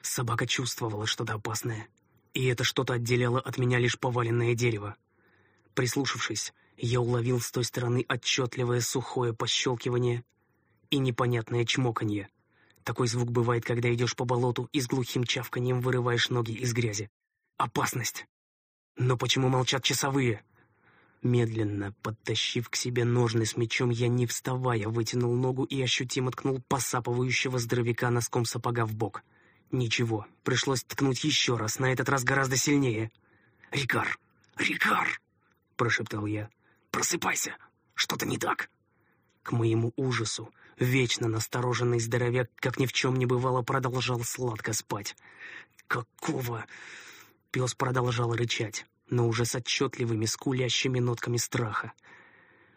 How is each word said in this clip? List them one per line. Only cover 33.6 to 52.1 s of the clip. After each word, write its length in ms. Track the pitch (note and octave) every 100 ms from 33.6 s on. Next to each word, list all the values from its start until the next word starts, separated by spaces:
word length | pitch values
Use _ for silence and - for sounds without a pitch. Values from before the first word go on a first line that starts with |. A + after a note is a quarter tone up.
| -
«Рикар! 460 | C#3 C3+ A#2 - - _ _ _ -
Рикар!» 640 | - - - - - - - _ _ _ _ -
прошептал 500 | A#2 - A2 A2 G#2
я. 220 | G#2+ G#2+ _ _ _ _
«Просыпайся! 640 | - - - - - - - - _ _
Что-то 320 | - - - -
не 120 | -
так!» 320 | - - - _ _ _ _ _ _ _
К 100 | -
моему 400 | A#2+ A2+ A2+ A#2 -
ужасу, 540 | C3 A#2 A2 - A2 - - -
вечно 500 | B2 C3 B2 - A#2
настороженный 720 | A2+ - B2+ B2 A#2 B2 A#2+
здоровяк, 480 | A2+ A#2+ B2 B2 A#2+ -
как 220 | C3 -
ни 80 | C3
в 60 |
чём 240 | - C3+ C3
не 100 | B2+
бывало, 360 | B2+ B2+ B2+
продолжал 600 | A#2 C3+ B2 B2+ A#2+ A#2+
сладко 480 | A#2+ - B2+ G#2+ -
спать. 440 | G#2+ - G#2 G2+ - - - - - - _ _
«Какого?» 800 | B2 A#2 _ - C#3 A#2+ A2+ - - - - - - - _ _
Пёс 240 | B2+ B2+
продолжал 600 | - C3 B2+ B2 A#2+ A#2+
рычать, 520 | A#2 A#2+ - G#2+ - - _ _
но 180 | A#2+ A#2
уже 160 | A2+
с 100 | A#2+
отчётливыми 680 | B2+ - - C3+ - A#2+ A2+ A2
скулящими 720 | - - B2+ B2 - C3+ B2+
нотками 380 | B2 A#2+ - A#2+
страха. 560 | - - A#2 G2 A2+ - -